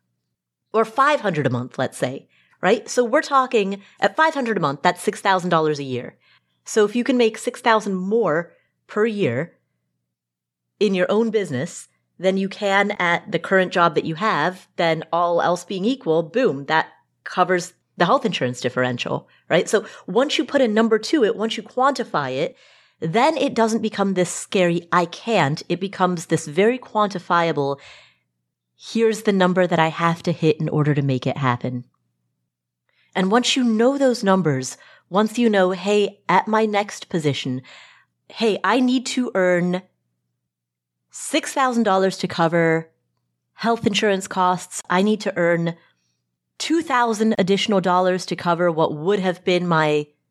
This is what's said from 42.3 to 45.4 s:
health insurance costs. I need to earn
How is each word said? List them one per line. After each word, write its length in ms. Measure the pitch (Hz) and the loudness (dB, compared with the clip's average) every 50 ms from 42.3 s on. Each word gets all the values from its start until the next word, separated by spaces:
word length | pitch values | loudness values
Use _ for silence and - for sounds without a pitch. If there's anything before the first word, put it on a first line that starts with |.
| - - 165 160 170 170 165 165 160 165 165 - _ _ _ _ _ _ _ _ _ _ _ _ _ | 0 0 0 2 2 2 2 2 2 0 -2 -6 _ _ _ _ _ _ _ _ _ _ _ _ _
health 320 | - - 226 233 226 226 | -6 -2 -2 -2 0 0
insurance 400 | 233 202 - 220 208 196 190 190 | -2 0 0 0 0 0 0 -4
costs. 560 | - - 190 180 180 185 180 - - - - - - | -4 -2 0 2 2 0 -2 -4 -10 -14 -12 -6 -2
I 120 | 180 185 | 0 2
need 180 | 196 214 214 208 | 2 2 0 0
to 160 | - 202 - | -2 -4 -2
earn 400 | 175 | 0